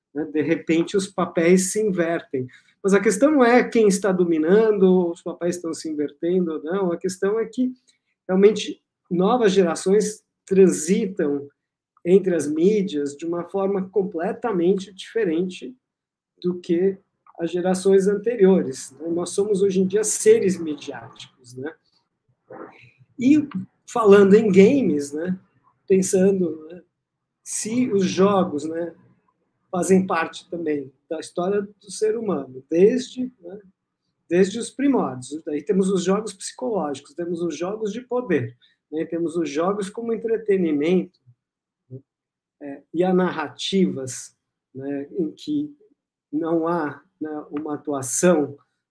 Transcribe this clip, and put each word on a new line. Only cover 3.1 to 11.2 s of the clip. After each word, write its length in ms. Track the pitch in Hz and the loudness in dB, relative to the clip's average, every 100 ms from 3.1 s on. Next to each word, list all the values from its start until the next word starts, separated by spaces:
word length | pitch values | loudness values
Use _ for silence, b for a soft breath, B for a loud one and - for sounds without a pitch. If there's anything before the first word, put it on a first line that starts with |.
| 190 285 | 4 4
não 120 | 302 | 6
é 200 | 240 240 | 6 4
quem 240 | - 233 208 | 4 2 4
está 240 | 190 208 | 2 0
dominando, 1000 | 185 175 160 156 208 220 208 185 185 175 | 0 0 0 4 4 4 4 4 4 2
os 120 | 170 | -4
papéis 340 | 175 165 175 175 | -10 -6 -4 -4
estão 180 | 165 | -6
se 160 | 156 160 | -8 -8
invertendo 640 | 151 143 - 170 185 170 | -6 -6 -4 -2 0 0
ou 100 | 151 | -4
não, 280 | 147 190 185 | -6 -4 -2
a 60 | 170 | -4
questão 420 | 185 185 196 220 | -6 -4 -2 -2
é 60 | 220 | -4
que, 260 | 254 254 254 _ _ _ _ - | -4 -4 -6 _ _ _ _ -2
realmente, 540 | 190 196 214 - - _ _ - | 4 6 4 -4 -12 _ _ -6
novas 440 | 175 190 254 214 | 0 2 2 2
gerações 680 | 190 175 151 185 202 190 - _ _ - | 4 2 2 0 2 0 -6 _ _ 0
transitam 1040 | 190 185 143 160 214 208 - | 6 6 4 0 0 -2 -2